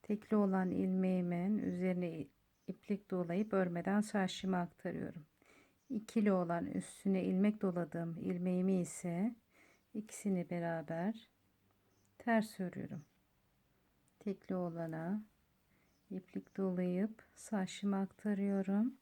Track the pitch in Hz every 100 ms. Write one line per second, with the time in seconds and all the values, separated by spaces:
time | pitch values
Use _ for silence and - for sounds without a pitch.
0 | - 208 - 214 202 190 185 180 190 185
1 | 185 185 175 175 185 214 185 180 185 180
2 | 175 160 - _ _ _ - 185 - 202
3 | - 185 170 175 214 196 180 170 175 202
4 | 214 208 185 - 190 185 175 - 180 -
5 | - 165 147 _ _ - _ _ _ 226
6 | 220 226 208 190 170 170 180 - - -
7 | 196 190 185 185 208 214 190 175 170 170
8 | 170 165 185 180 180 180 185 190 175 -
9 | 180 170 220 240 _ _ - _ _ 214
10 | 214 - 208 185 175 175 170 165 151 165
11 | 185 226 - _ _ _ _ _ _ _
12 | _ - - 226 220 - 180 - - -
13 | - _ _ _ _ _ _ _ _ _
14 | _ _ 208 190 - 185 175 165 165 160
15 | 170 214 214 _ _ _ _ _ _ _
16 | _ 185 - 190 - - 190 180 180 180
17 | 214 220 - - - 214 185 - 202 196
18 | 190 - 214 196 202 196 190 202 240 269